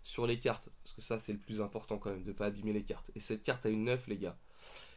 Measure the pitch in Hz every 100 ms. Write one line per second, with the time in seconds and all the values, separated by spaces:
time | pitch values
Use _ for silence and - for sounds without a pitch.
0 | - - 117 120 123 110 - - - -
1 | - 113 - 104 - 107 101 110 - 107
2 | 101 95 92 98 104 104 107 107 101 -
3 | - 107 - 110 - 127 110 110 117 127
4 | 123 101 90 - - - - - -